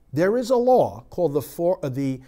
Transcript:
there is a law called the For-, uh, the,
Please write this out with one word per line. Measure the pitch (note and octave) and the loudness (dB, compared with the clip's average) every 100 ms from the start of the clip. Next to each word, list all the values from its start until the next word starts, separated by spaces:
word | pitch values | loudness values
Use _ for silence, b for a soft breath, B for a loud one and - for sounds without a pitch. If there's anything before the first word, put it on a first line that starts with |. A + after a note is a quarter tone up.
| _ | _
there | C3+ F#3 A#3 | -2 0 0
is | A#3 | 0
a | B3+ | 2
law | B3 B3 B2 G2 - | 4 4 2 -2 -12
called | - E3+ | -4 -2
the | C#3+ | -2
For-, | B2 - E3+ F3+ | -4 -2 -2 0
uh, | C#3+ | -4
the, | B2+ C#3 B2+ | -4 -4 -6